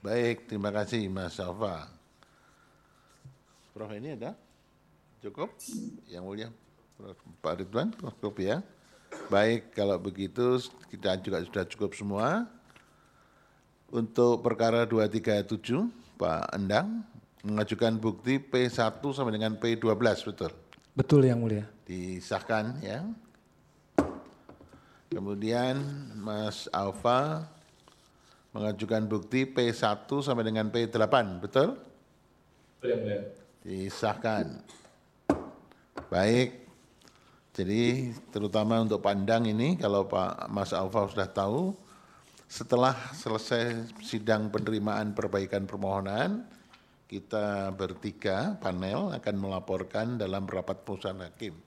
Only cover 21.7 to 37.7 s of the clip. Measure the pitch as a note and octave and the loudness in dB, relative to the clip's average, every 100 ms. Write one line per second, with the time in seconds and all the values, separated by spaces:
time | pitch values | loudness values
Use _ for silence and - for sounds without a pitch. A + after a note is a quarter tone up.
21.7 | - - F2+ F#2 F#2 - G2 - A2 A2 | -14 -12 -8 -6 -8 -4 -4 0 0 0
22.7 | C3+ G2 A#2 G3 A3+ - _ _ _ _ | -6 -6 -6 -8 -10 -16 _ _ _ _
23.7 | _ _ - - - - - - - - | _ _ 0 2 -6 -16 -20 -20 -20 -20
24.7 | - - - _ F#2+ G2 G2+ A2 A#2 B2+ | -20 -20 -20 _ -6 -4 -2 0 2 2
25.7 | C3+ C#3 C#3+ C3 G#2+ G#2 G#2+ G#2+ - - | 0 -4 -8 -10 -8 -4 -2 -4 -6 -4
26.7 | E2+ G2 F#2+ A#2+ B2 D3 D#3 D#3+ - - | 0 0 0 4 4 2 -2 -8 -16 -20
27.7 | _ - _ _ _ _ - _ G#2+ G#2 | _ -20 _ _ _ _ -20 _ -4 -4
28.7 | G2 A2 A2 G#2+ G#2+ F2+ B2+ C3 C3 A#2+ | -2 0 0 2 -2 0 0 2 2 2
29.7 | A2+ A2 G#2 - C#3 C#3 A#2+ A2 A2 G#2+ | 2 0 0 -2 -2 0 0 2 0 0
30.7 | A#2 A2+ A2+ G#2+ C3+ G#2+ F2+ G2+ C3 E3+ | 0 0 2 6 4 4 -4 0 4 4
31.7 | C4+ - - _ _ _ _ _ _ _ | 0 -14 -20 _ _ _ _ _ _ _
32.7 | _ B2 A2+ G#2 G2+ - - - _ - | _ -2 0 0 -4 -6 -16 -20 _ -10
33.7 | F#2+ F#2+ - A2 G#2 A2+ G#2+ D#2+ - - | -6 -6 -2 -2 0 0 0 -2 -8 -18
34.7 | - - _ _ _ - - - - - | -20 -20 _ _ _ -2 -2 -4 -16 -20
35.7 | - _ - - F2 G2+ A#2+ B2 - - | -20 _ -16 -2 2 4 6 4 -2 -20
36.7 | - _ _ - _ _ _ _ - F#2 | -20 _ _ -20 _ _ _ _ -4 0